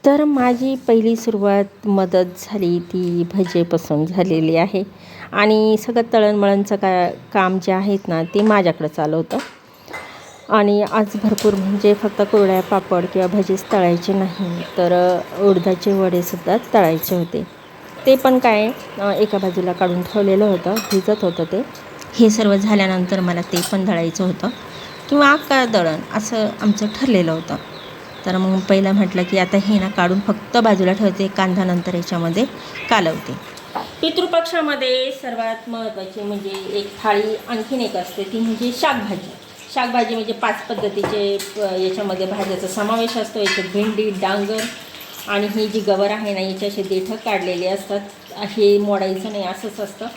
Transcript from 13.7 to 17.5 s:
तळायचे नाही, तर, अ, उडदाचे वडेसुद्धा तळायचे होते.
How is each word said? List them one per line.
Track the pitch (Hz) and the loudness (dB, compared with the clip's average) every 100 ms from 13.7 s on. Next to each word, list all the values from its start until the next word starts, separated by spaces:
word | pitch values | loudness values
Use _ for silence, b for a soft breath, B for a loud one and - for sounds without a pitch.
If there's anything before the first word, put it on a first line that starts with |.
तळायचे | 202 175 175 175 | 2 4 2 0
नाही, | 196 190 170 180 170 165 - | 0 0 -4 -6 -6 -6 0
तर, | 175 180 180 180 - 170 | 2 4 4 2 -4 2
अ, | |
उडदाचे | 202 185 180 180 208 | 4 4 2 0 2
वडेसुद्धा | 196 185 175 175 175 - 214 - | 2 2 0 -2 -6 0 0 2
तळायचे | 226 170 160 - | 4 4 2 -2
होते. | 180 170 156 175 | -2 -2 -4 -8